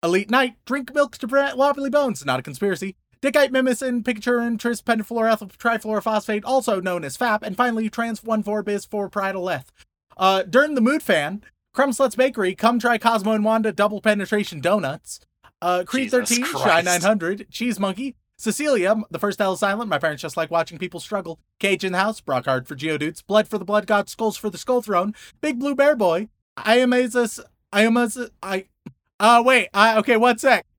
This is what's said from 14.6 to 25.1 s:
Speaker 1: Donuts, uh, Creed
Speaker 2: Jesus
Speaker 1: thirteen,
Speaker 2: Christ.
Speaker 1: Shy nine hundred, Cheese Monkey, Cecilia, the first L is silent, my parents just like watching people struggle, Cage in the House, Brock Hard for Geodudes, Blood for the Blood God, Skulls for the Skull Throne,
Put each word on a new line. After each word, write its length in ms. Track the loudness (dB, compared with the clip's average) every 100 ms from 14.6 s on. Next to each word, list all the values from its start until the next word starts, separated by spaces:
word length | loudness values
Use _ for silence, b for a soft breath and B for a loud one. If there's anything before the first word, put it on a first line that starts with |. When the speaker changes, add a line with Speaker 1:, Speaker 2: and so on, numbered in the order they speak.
Speaker 1:
Donuts, 600 | 0 0 -2 -6 -12 -20 _ _ b _
uh, 220 | -2 -2 -2
Creed 240 | -4 0
Speaker 2:
Jesus 180 | 0 0
Speaker 1:
thirteen, 160 | -2
Speaker 2:
Christ. 200 | -2 -2 2
Speaker 1:
Shy 140 | 2
nine 180 | 4 2
hundred, 460 | 2 0 -2 -6 -10
Cheese 300 | -6 -4 -2
Monkey, 340 | -4 -4 -10 -12 _ _
Cecilia, 580 | -6 -4 0 0 2 0 -2
the 80 | -6
first 220 | -6 -2
L 140 | -2
is 60 | 0
silent, 280 | -2 -2 -4
my 100 | -2
parents 220 | -2 -4
just 140 | -8 -6
like 140 | -4
watching 240 | -2 -4 -6
people 220 | -10 -10
struggle, 400 | -8 -8 -8 -14 _ _
Cage 240 | -2 0
in 100 | -2
the 60 | 0
House, 220 | 0 -2
Brock 240 | -2 -2
Hard 240 | 0 -2 -2
for 80 | -8
Geodudes, 500 | -4 -2 -4 -6 0
Blood 220 | 0 0
for 80 | -4
the 60 |
Blood 220 | 0 -2 2
God, 220 | 0 0
Skulls 260 | -4 -4 -2
for 140 | -8
the 80 | -8
Skull 240 | -2 -2
Throne, 320 | 2 0 0